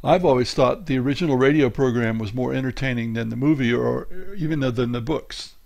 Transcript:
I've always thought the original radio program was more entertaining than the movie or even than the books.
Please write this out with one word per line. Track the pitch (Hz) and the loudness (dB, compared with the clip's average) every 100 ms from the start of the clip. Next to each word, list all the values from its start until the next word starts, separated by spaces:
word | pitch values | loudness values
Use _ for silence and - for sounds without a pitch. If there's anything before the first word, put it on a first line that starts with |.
I've | 135 175 | 2 2
always | 175 127 123 | 4 2 2
thought | - 127 123 - | 2 2 2 -2
the | 131 | -2
original | 127 143 175 131 | 0 0 0 4
radio | 135 151 131 | 4 4 2
program | - 135 120 117 113 | 2 0 2 0 -2
was | 107 | -4
more | 120 127 | -4 -4
entertaining | 131 131 127 135 120 117 | -2 -4 -4 -4 -2 -4
than | 113 113 | -4 -4
the | 117 | 0
movie | 139 151 120 | 0 2 2
or | 120 120 123 - - - 202 | 2 0 -2 -4 -6 -6 -4
even | 151 156 | -2 0
than | 131 120 120 | -2 0 -2
the | 120 | -2
books. | 117 156 - - - - | -4 -6 -6 -14 -14 -18